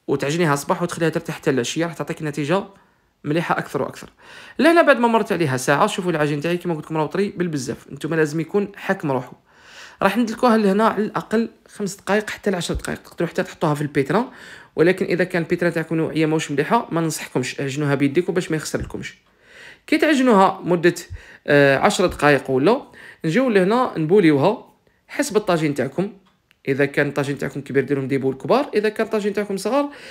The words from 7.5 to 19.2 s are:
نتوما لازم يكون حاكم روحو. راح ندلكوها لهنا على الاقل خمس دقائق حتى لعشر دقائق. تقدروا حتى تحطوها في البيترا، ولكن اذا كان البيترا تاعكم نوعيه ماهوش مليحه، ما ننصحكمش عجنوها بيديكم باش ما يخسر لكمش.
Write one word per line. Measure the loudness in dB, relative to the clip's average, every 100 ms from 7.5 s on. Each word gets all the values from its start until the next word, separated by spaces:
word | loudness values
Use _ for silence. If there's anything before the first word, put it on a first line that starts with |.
| -4 -6 -8 -12
نتوما | -10 -2 0
لازم | 0 0
يكون | -2 -2 -2 -4
حاكم | -4 -4 -2
روحو. | -4 -4 -14 _ _ -20 -20 -16 -2
راح | 0 2
ندلكوها | -2 0 2 4
لهنا | 4 2 2
على | 0
الاقل | -2 -4 -4 -2 -4 -8 _
خمس | -10 -8
دقائق | -8 -2 -2 -2
حتى | -6 -4
لعشر | -2 -4
دقائق. | -6 -6 -10
تقدروا | -10 -6 -4
حتى | -4
تحطوها | -6 -2 -2
في | 0
البيترا، | -2 -2 0 0 -2 -8 -20 -20 -8 0
ولكن | 2 2 -2
اذا | -2
كان | -2 -2
البيترا | -2 -2 0
تاعكم | -2 -4
نوعيه | -2 -2 0 0
ماهوش | 0 -2
مليحه، | -2 0 0 0
ما | -2
ننصحكمش | -2 -4 -6 -4 -4 -4
عجنوها | -6 -2 0
بيديكم | 2 2 0 0
باش | -2 -2
ما | -4
يخسر | -4 -6
لكمش. | -6 -10 -12 -16